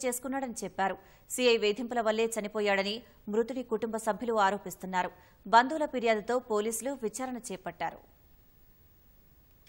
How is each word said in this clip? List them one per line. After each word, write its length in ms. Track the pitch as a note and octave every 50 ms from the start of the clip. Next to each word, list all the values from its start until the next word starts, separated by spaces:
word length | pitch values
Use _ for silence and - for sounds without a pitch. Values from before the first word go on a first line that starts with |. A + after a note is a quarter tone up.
| C4
చేసుకున్నాడని 480 | B3 B3 - - C4 C4 C4+ C4 B3 A3 - G3+
చెప్పారు. 340 | F3+ - - F#3+ F#3+ F#3 - - - - - - -
సీఐ 260 | - B3+ B3+ A#3+ A#3
వేధింపుల 440 | A3 G#3 G#3 G#3 C4 A#3+ A3+ C4 A#3+
వల్లే 300 | G#3+ A3 G#3+ A3 A3+ A3+ A3+ A3
చనిపోయాడని 640 | G3+ G#3 - A3 G#3 G#3 G3 G3 G3 G3+ G#3+ A#3+ - - - - - G#3+
మృతుడి 340 | G#3 A3 A#3 A3+ B3+ C4
కుటుంబ 340 | B3 - A3+ G3+ A#3 A3 A3
సభ్యులు 380 | G#3+ - A3 G3+ F#3+ B3 A3+ A3+
ఆరోపిస్తున్నారు. 760 | G#3+ G3 F#3+ G#3 G3 - F#3 E3 - - F#3 F#3 F3+ F3+ F3 - - - - - - -
బంధువుల 400 | G3 G#3+ A#3 B3+ C4 D#4+ D#4 D4+
ఫిర్యాదుతో 520 | D4 - B3 A3+ A3+ A3 G#3+ F#3+ - A#3+ B3+
పోలీసులు 600 | B3 - G#3+ G#3 G#3 A3+ A3 - A3 C4+ C#4+ A#3+
విచారణ 340 | A#3 G#3+ - - C4 C4 B3 A3+ - -
చేపట్టారు. 460 | F#3+ F3+ - F3 E3+ - E3+ D#3 - - - - - _ _ - - - - _ _ - - - - _ - - - _ _ - - - - - - - - - - - -